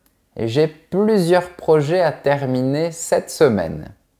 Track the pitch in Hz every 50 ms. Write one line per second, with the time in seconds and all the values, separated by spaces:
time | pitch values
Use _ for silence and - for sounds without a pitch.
0 | _ _ _ _ _ _ _ - 113 113 117 147 156 156 156 - _ - - 185
1 | 214 214 220 202 175 165 180 180 180 - - - - - 156 156 143 143 170 185
2 | 175 151 139 - - 143 143 139 135 127 127 127 127 131 139 147 165 170 160 -
3 | - - 175 180 - - - - 160 135 110 95 85 82 82 76 - - - _
4 | _ _ _